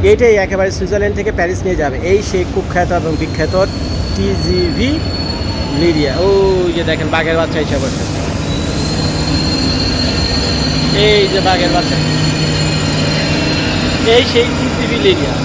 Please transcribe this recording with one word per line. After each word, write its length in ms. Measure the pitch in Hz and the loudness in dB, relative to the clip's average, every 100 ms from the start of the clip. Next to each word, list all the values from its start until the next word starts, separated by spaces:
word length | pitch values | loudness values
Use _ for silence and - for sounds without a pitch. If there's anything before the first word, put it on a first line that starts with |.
| - | 4
এটাই 240 | - 240 208 190 | 6 6 4 2
একেবারে 240 | 190 190 196 | 0 0 0
সুইজারল্যান্ড 380 | 185 202 202 196 | -2 0 0 0
থেকে 120 | 202 202 | -2 0
প্যারিস 220 | 175 180 190 | -2 -2 -2
নিয়ে 120 | 160 | 0
যাবে, 160 | 147 131 170 | -2 -2 0
এই 80 | 202 208 | 0 2
সেই 140 | 190 175 | -2 -2
কুখ্যাত 360 | 190 175 180 175 175 | -4 -2 -2 0 0
এবং 120 | 160 160 | -2 -2
বিখ্যাত 340 | 160 - 156 185 190 - - - - 196 | -2 -2 0 0 0 -2 -4 -2 -2 -2
টিজিভি 760 | 196 190 170 180 175 143 254 302 - - - - - - - 143 | 0 0 0 0 0 0 0 0 -2 -4 -4 -4 -4 -4 -2 0
লিরিয়া। 320 | 170 156 143 160 190 | 2 2 0 0 2
ওই 460 | 196 190 185 180 165 | 4 2 2 0 -2
যে 80 | 165 | -2
দেখেন, 180 | 156 156 160 | -2 -2 -2
বাঘের 200 | 160 165 | 0 0
বাচ্চা 200 | 160 156 | 0 -2
এসে 140 | 151 147 | 0 -2
পড়ছে, 220 | 131 - - - - - - - - - - 78 76 - - 80 78 - - - - - - - - - - 247 - - - 202 214 | -2 -2 -4 -4 -2 -2 -2 -2 -2 -2 -2 0 0 0 0 0 0 0 0 0 0 0 0 0 0 0 0 -2 0 0 0 2 4
এই 160 | 208 196 | 4 2
যে 60 | 196 185 | 2 0
বাঘের 240 | 180 180 175 | 0 0 0
বাচ্চা, 200 | 156 156 156 151 156 156 151 151 151 156 - 156 - 147 - - - - - - - - 233 240 | 0 0 0 0 0 0 0 0 0 0 0 0 0 0 0 0 0 0 0 0 0 0 2 4
এই 80 | 269 | 4
সেই 160 | 240 240 - | 0 0 0
টিজিভি 400 | - - - 233 196 | -2 -2 -2 0 2
লিরিয়া। 300 | 302 285 - | 2 0 -2